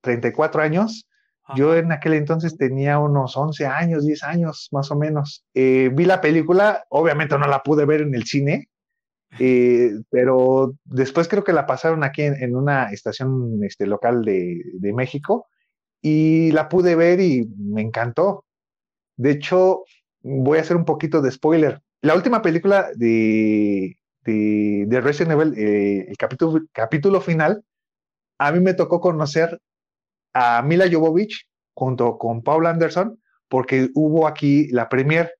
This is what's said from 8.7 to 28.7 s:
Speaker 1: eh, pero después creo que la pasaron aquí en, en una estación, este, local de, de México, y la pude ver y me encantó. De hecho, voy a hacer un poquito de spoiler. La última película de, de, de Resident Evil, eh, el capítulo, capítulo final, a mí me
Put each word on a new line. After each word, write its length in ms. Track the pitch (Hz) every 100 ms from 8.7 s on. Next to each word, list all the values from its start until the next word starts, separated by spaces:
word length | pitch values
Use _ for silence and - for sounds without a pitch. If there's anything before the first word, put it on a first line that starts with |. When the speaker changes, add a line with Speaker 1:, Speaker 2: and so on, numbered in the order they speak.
| _ _ _ _ _ _ 123
Speaker 1:
eh, 520 | 127 127 123 120 120 107 -
pero 640 | 123 127 127 127 131 131 139
después 460 | - 127 131 - 170
creo 160 | 202 196
que 80 |
la 120 | 160 -
pasaron 380 | 127 165 160
aquí 200 | 139 147
en, 120 | 147 139
en 140 | 127 123
una 340 | 143 139 117
estación, 680 | 101 113 101 131 131 120 107
este, 240 | 101 - 101
local 380 | 104 117 120 107
de, 360 | 95 87 85 -
de 200 | 92 101
México, 540 | 113 127 143 151 233 - _ _ _ _ _
y 500 | 151 151 156 160 160
la 160 | 156 156
pude 280 | 180 180 165
ver 260 | 170 180
y 260 | 185 131 113 101
me 240 | 101 107
encantó. 600 | 110 113 120 117 190 - _ _ _ _ _ _ _ -
De 160 | 127
hecho, 520 | 147 143 185 185 185 - _ _ _
voy 360 | 127 135 131 156
a 40 |
hacer 140 | 151 175
un 80 | 165
poquito 360 | 151 160 156
de 100 | 135
spoiler. 500 | 123 156 160 147 - _ _
La 120 | 143 170
última 260 | 208 226
película 480 | 185 165 196 196 - -
de, 1000 | 117 113 110 110 110 107 104 98 95 - _ _ -
de, 580 | 110 107 107 104 101 101
de 140 | 127
Resident 300 | 127 147 165 151
Evil, 140 | 156 110
eh, 480 | 107 104 101 101 92
el 80 | 101
capítulo, 420 | 110 131 165 160 160
capítulo 480 | - - 151 196 190
final, 420 | - 160 156 214 _ _ _ _ _ _ _ _
a 140 | 143
mí 80 | 170
me 140 | 185